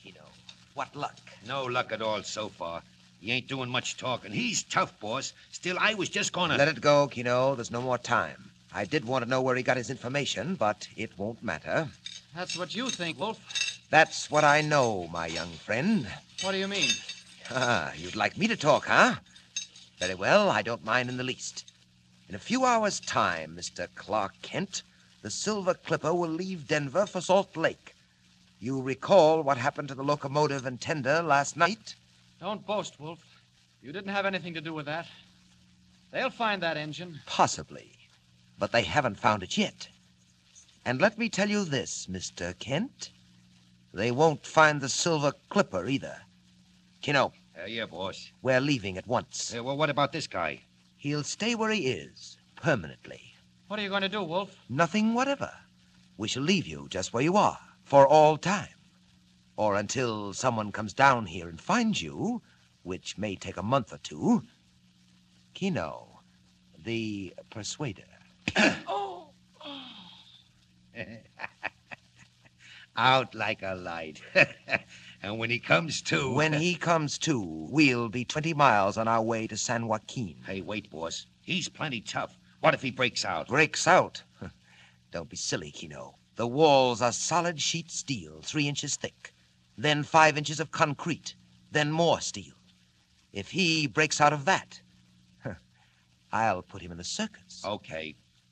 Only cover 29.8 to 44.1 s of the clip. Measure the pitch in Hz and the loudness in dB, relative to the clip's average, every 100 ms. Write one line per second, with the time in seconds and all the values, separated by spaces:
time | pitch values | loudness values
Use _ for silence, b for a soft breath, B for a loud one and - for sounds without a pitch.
29.8 | 143 135 139 147 139 147 147 139 127 123 | -10 -6 -2 -2 0 0 0 0 -6 -8
30.8 | - 156 127 160 165 139 139 147 170 226 | -6 -4 2 0 4 2 2 2 2 2
31.8 | - - _ _ _ _ 180 208 - 208 | -10 -20 _ _ _ _ -10 -10 -4 -4
32.8 | 165 - 151 170 _ - _ _ _ _ | -4 -10 -16 -16 _ -20 _ _ _ _
33.8 | 139 170 190 202 196 185 175 165 156 156 | -14 -12 -4 -2 -2 -2 -6 -10 -8 -8
34.8 | 147 160 165 - - _ _ _ _ _ | -6 -8 -8 -18 -20 _ _ _ _ _
35.8 | _ _ _ 160 254 - 220 196 165 151 | _ _ _ -4 -4 0 -2 0 -2 -2
36.8 | 151 143 180 147 - - - - - 69 | -6 -10 -12 -14 -6 2 4 2 -10 -16
37.8 | - _ _ _ _ _ _ - 104 117 | -20 _ _ _ _ _ _ -4 2 2
38.8 | 90 143 127 98 117 107 92 214 196 - | 4 2 0 2 2 2 0 0 0 -2
39.8 | - _ _ _ _ _ _ - - _ | -20 _ _ _ _ _ _ -20 -20 _
40.8 | - 127 202 220 233 - 208 208 180 135 | -4 2 2 2 -4 0 0 0 0 -2
41.8 | 78 - - 92 - - 87 - 123 147 | -4 -8 -8 -8 -10 -8 -8 -8 -4 -4
42.8 | 262 - - _ _ - _ _ _ _ | -4 -8 -18 _ _ -20 _ _ _ _
43.8 | _ 87 117 | _ -2 -2